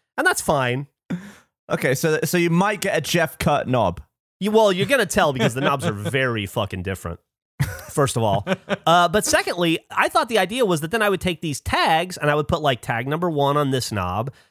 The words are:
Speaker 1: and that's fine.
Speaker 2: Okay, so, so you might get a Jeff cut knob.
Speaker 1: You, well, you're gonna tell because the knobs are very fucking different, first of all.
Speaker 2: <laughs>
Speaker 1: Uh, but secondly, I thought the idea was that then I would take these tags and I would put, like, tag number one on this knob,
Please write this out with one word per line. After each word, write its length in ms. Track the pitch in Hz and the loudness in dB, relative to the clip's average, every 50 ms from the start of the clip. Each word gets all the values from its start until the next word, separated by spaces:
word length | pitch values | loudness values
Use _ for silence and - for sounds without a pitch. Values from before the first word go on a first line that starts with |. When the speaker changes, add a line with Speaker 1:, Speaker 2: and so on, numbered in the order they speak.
| _ _ - | _ _ -4
Speaker 1:
and 120 | - 294 370 | 0 0 0
that's 120 | - - | 0 0
fine. 460 | - - 165 139 131 123 120 131 143 - _ _ _ - 185 180 190 - - - _ _ _ _ _ - | 0 0 0 2 2 0 -2 -2 -4 -8 _ _ _ -10 -10 -10 -10 -12 -20 -20 _ _ _ _ _ -4
Speaker 2:
Okay, 240 | - 165 - 143 127 | -4 -2 0 0 0
so, 240 | 131 - 165 156 156 - | 2 0 0 0 0 -2
so 140 | 147 - 180 | 0 0 2
you 140 | 170 170 | 2 2
might 300 | 165 170 190 208 208 175 | 2 2 2 2 0 0
get 140 | - 196 - | -2 0 0
a 60 | 160 | 0
Jeff 380 | 139 - - 170 165 151 - - | -2 0 0 0 0 0 -2 -2
cut 280 | - 175 147 139 - - | 0 2 2 2 0 0
knob. 320 | 127 123 107 90 82 - - _ _ _ _ _ _ - | 0 2 2 2 0 -4 -10 _ _ _ _ _ _ -6
Speaker 1:
You, 120 | 185 208 | -4 2
well, 200 | 214 220 220 202 | 4 4 6 4
you're 140 | 190 180 196 | 4 2 0
gonna 220 | 196 277 269 214 160 | 2 2 2 2 2
tell 260 | - 214 180 151 135 | 2 2 2 2 2
because 220 | 131 139 139 113 | 2 0 0 0
the 60 | 127 | 0
knobs 240 | 135 147 139 139 - 170 | 0 0 0 0 -2 -4
are 40 | |
very 540 | 110 101 104 - 117 135 131 127 117 110 101 | -4 -4 -4 -2 -2 0 0 0 -2 -2 -4
fucking 380 | 95 - 120 104 90 - 95 90 | -4 -2 -4 -4 -4 -4 -6 -6
different, 360 | 95 95 - - 85 82 - _ _ _ _ _ _ _ - 139 - 95 - - - | -6 -6 -6 -8 -10 -10 -12 _ _ _ _ _ _ _ -4 -2 -2 -4 -10 -14 -8
first 260 | - - 143 123 - 123 | -2 0 0 0 0 0
of 60 | 113 | 0
all. 240 | 107 98 101 107 175 | 2 0 0 0 -2
Speaker 2:
<laughs> 60 | 190 - - - 202 - - 160 | -4 -4 -4 -6 -6 -2 2 4
Speaker 1:
Uh, 180 | 165 175 175 175 | 4 4 4 4
but 160 | 160 214 - | 2 0 0
secondly, 520 | - - 320 403 392 - 175 175 170 160 170 _ - | 2 0 0 0 0 -2 0 0 0 0 -2 _ -6
I 160 | - - 196 320 | -2 0 0 2
thought 220 | - 349 302 220 | 2 0 0 2
the 80 | 240 208 | 0 0
idea 240 | 190 175 220 262 254 | 0 0 0 0 0
was 160 | 196 175 151 | 0 0 0
that 120 | 151 160 | -2 -2
then 100 | 220 226 | -2 0
I 80 | 214 208 | 2 2
would 100 | 196 170 | 0 0
take 220 | - 180 170 - | -2 -4 -4 -4
these 180 | - 160 139 - | -4 -6 -6 -6
tags 560 | - - - 330 349 233 165 160 175 185 180 | -6 -2 0 2 2 4 2 2 0 -2 -6
and 160 | - - 147 | -2 0 0
I 40 | 147 | 2
would 120 | 151 151 - | 2 0 0
put, 140 | 185 156 | -2 0
like, 180 | 151 143 131 - | 0 0 -2 -2
tag 260 | - - 123 117 123 | -2 -4 -4 -4 -2
number 240 | 135 147 160 175 180 | -4 -2 -2 -2 -2
one 280 | 160 143 139 139 143 147 | 0 2 2 2 2 2
on 140 | 147 135 | 2 2
this 200 | 131 127 - - | 0 -2 -2 -2
knob, 400 | 113 104 90 90 90 104 120 135 - _ _ _ | -4 -2 -2 -2 -2 -4 -4 -6 -8 _ _ _